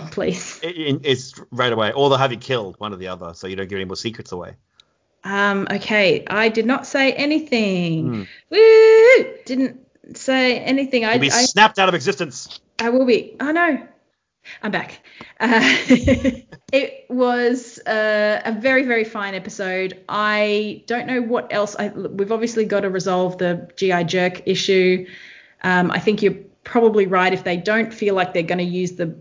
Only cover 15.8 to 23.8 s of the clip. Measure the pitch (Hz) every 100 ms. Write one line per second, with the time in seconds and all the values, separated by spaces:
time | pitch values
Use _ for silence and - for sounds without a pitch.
15.8 | - 240 277 254 269 - - - - 269
16.8 | 269 - - 254 247 240 240 254 - -
17.8 | - 220 214 208 208 214 - 214 262 262
18.8 | 254 226 220 220 196 190 196 - 190 185
19.8 | 190 - - 208 214 214 208 208 214 -
20.8 | - 240 247 254 220 233 - 208 202 -
21.8 | 208 - 185 196 196 220 226 226 202 202
22.8 | 196 185 180 180 180 180 180 175 - -